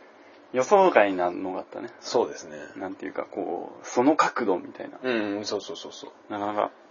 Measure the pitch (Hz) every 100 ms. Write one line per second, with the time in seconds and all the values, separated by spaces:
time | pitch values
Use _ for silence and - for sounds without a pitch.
0 | - - - - - 127 131 202 185 120
1 | 101 92 90 95 95 92 - 101 101 -
2 | - 123 87 - 85 76 73 - 95 -
3 | 85 - - - 87 87 85 - - -
4 | 131 - - - 107 90 - - - -
5 | 131 117 104 101 104 104 - 85 92 -
6 | - - - 107 101 104 - - -